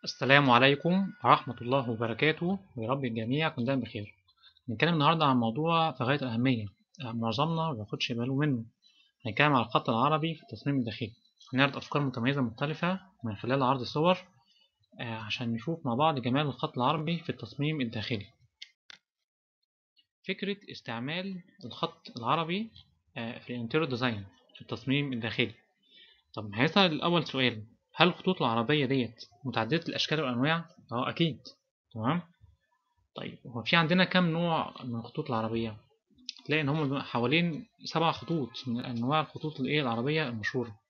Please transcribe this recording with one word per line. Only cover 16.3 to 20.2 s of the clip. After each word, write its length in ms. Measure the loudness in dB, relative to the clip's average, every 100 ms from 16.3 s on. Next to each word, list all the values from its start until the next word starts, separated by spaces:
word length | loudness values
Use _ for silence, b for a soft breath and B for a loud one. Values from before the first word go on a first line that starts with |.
| 0
الخط 360 | 0 -2 -6 0
العربي 420 | 0 2 -2 -4
في 100 | -4
التصميم 520 | -8 -8 -4 -2 -2
الداخلي. 440 | -4 -4 -4 -6 -6 _ _ _ -20 _ _ -20 _ _ _ _ _ _ _ _ _ _ _ _